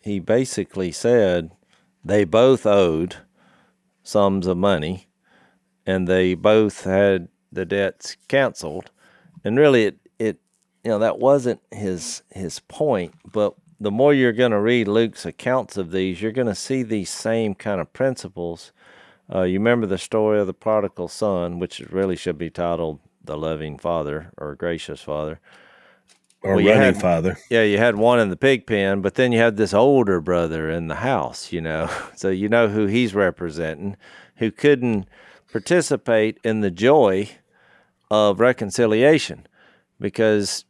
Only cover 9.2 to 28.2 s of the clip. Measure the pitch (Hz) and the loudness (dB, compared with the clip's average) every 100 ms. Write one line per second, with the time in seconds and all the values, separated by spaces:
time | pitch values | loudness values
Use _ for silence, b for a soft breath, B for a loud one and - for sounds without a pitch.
9.2 | b b 104 117 147 127 104 - _ _ | b b -2 4 6 6 2 -2 _ _
10.2 | 110 90 _ _ _ _ 113 107 110 - | -4 -4 _ _ _ _ -4 0 0 2
11.2 | 127 143 123 113 _ 107 104 90 - - | 2 2 0 -6 _ -8 -6 -6 -8 -14
12.2 | _ 92 90 - _ - 151 110 85 _ | _ -12 -10 -10 _ -4 -2 -2 -4 _
13.2 | - 107 104 - _ _ 104 104 139 143 | -10 -2 -2 -2 _ _ -6 2 4 4
14.2 | 123 110 123 107 107 123 104 107 113 - | 2 2 2 2 2 2 2 2 0 -2
15.2 | 87 - - 131 104 101 87 95 95 87 | -14 -8 -2 -2 -4 -8 -6 -4 -4 -4
16.2 | 107 113 120 95 - 135 117 107 90 - | -6 -4 -4 -4 -6 -6 -4 -4 -6 -8
17.2 | - 113 110 95 113 98 80 - 135 127 | -4 -2 -2 -6 -6 -6 -6 -4 -4 -4
18.2 | 92 92 85 82 - _ b b b b | -12 -10 -10 -10 -16 _ b b b b
19.2 | _ 95 92 95 110 120 107 92 - 113 | _ -2 -2 0 0 0 0 -4 -4 -2
20.2 | 107 104 98 92 - 110 98 - 87 - | 0 0 -2 -4 -2 -2 -2 -8 -12 -4
21.2 | 107 92 87 87 87 - - 92 95 87 | -4 -2 -4 -6 -8 -10 -8 -4 -2 -4
22.2 | - 76 85 - 87 85 82 73 _ _ | -6 -6 -8 -6 -4 -2 -4 -8 _ _
23.2 | - 76 80 78 78 71 85 85 73 78 | -12 -8 -6 -6 -8 -8 -4 -4 -4 -8
24.2 | 85 - 76 71 85 82 - 71 - 76 | -12 -14 -14 -8 -6 -6 -8 -14 -10 -8
25.2 | 76 80 b b b b b b b b | -8 -10 b b b b b b b b
26.2 | _ _ 98 98 101 110 135 101 95 85 | _ _ 0 2 6 6 4 2 0 0
27.2 | 87 90 - 117 107 101 120 104 113 123 | 0 -6 -2 2 2 4 2 2 2 2